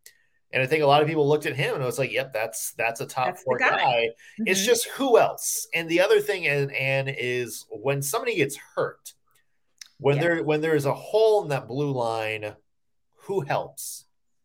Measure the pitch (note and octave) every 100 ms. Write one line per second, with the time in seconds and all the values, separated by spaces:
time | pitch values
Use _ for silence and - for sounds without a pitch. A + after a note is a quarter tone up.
0 | - _ _ _ _ B2+ C3 D#3 C#3+ C#3+
1 | D3+ D#3 C#3+ D3+ D#3+ B2+ G#3 F#3+ B2+ A#2+
2 | B2 A2 C3+ G#2+ A2+ - - - A2+ A2+
3 | C3 C3 B2+ - - B2+ B3+ - D3+ A#2+
4 | A3+ - - - A3 G3 G#3 A#3 - -
5 | C4+ G#3+ C3+ - - - - E3 E3 E3+
6 | G3+ G#3+ G3+ F#3+ D#3+ C#3+ C#3 - C3+ C3+
7 | C3+ G#2 B2 B2 A#2 - - A2 B2 C#3
8 | C#3 A3+ B3+ G3 C3+ - - - D3 -
9 | - - _ _ _ _ _ - - -
10 | C3+ C#3+ E3 E3+ D3 D3+ D#3+ D3+ C#3 B2
11 | - G#3+ A3 G#3+ E3 C3+ A2 C3 D3 B2+
12 | A#2 A2+ A2 G#2+ G#2 - _ _ _ _
13 | _ _ - G3 C#3+ A#2+ F2 - - -
14 | - _ _ _